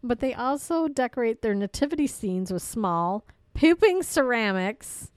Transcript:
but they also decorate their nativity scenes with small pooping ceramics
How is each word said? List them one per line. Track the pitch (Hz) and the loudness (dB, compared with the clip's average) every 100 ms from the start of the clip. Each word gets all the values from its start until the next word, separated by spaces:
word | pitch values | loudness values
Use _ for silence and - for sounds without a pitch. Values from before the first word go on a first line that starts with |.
but | 247 233 | -2 -2
they | 262 | -2
also | - 247 285 - 330 320 | -2 -2 -2 -2 0 0
decorate | 277 247 - 233 226 | 0 -2 0 -2 0
their | 226 | 0
nativity | 202 196 - 285 311 294 | 0 -2 -2 -2 0 -2
scenes | - 214 185 185 | -2 -4 -2 -2
with | 180 | -4
small | - 233 202 170 170 202 - - _ | -6 -4 -2 0 0 -2 -8 -20 _
pooping | - 311 339 427 370 | 2 4 6 4 4
ceramics | 330 - 262 240 214 190 185 - - - - | 0 0 2 2 2 0 -2 -4 -12 -16 -16